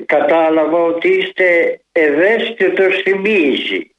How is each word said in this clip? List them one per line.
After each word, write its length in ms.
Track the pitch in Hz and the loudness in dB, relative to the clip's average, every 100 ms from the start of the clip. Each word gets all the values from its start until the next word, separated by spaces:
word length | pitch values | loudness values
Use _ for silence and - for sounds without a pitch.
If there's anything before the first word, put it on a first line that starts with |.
| - | -2
κατάλαβα 720 | 147 147 165 160 160 156 170 | -2 2 2 2 2 0 0
ότι 300 | 170 165 175 | 0 0 0
είστε 720 | 190 185 - 185 170 165 170 _ | 0 -2 -2 0 2 0 -4 _
ευαίσθητος 1040 | 170 156 143 190 226 226 - 185 185 190 190 | 0 0 2 2 0 -2 -2 -2 0 0 0
στην 240 | 190 196 | -2 -2
ποίηση. 680 | 196 208 143 117 - 95 - | 0 0 0 -2 -4 -8 -10